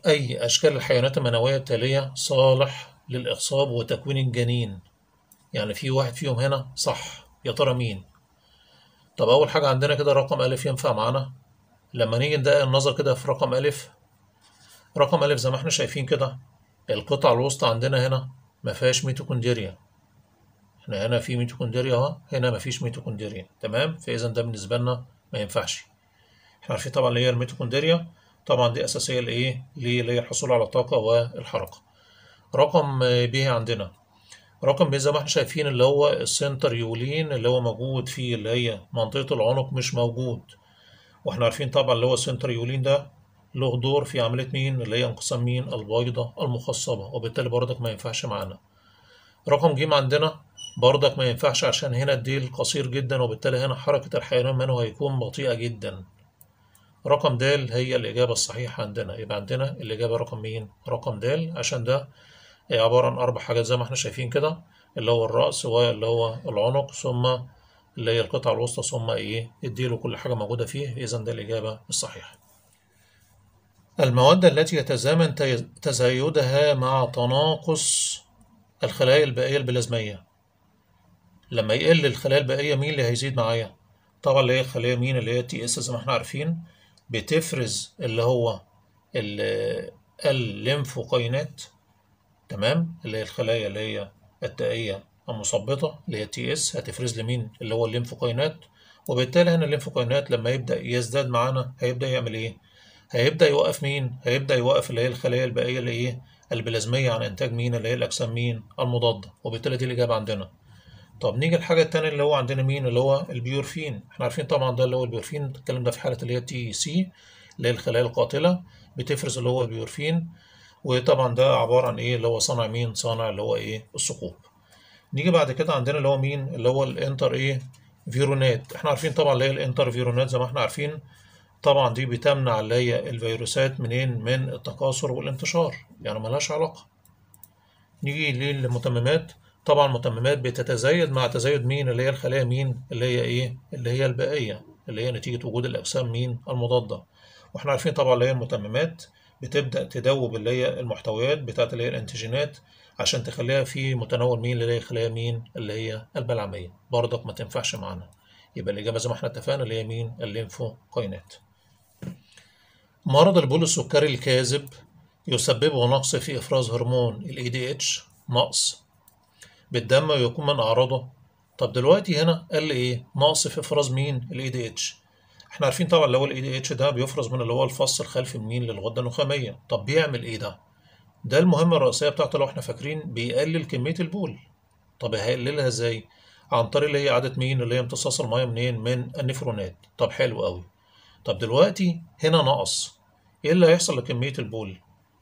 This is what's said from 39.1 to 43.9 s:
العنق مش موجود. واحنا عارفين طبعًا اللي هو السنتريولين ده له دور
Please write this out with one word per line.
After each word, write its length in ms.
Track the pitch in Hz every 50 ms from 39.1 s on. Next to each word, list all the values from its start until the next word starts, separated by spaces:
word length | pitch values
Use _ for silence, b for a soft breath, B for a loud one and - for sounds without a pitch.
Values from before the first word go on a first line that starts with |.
| - 139 131 131 143
العنق 380 | 120 107 113 131 135 131 131
مش 220 | 135 127 123 - -
موجود. 460 | 120 120 117 117 123 127 127 117 - - - - b b b b b b b b b b b b b b
واحنا 200 | 143 98 120 120
عارفين 260 | 113 - - 143 123
طبعًا 240 | 120 143 131 127 123
اللي 120 | 117 120
هو 80 | 127 127
السنتريولين 680 | 120 - 139 127 123 - 131 120 117 117 123 135 131
ده 280 | 131 139 139 143 139 - - _ _ _ _ _ _ _ -
له 260 | 131 131 127 120 123
دور 240 | 120 135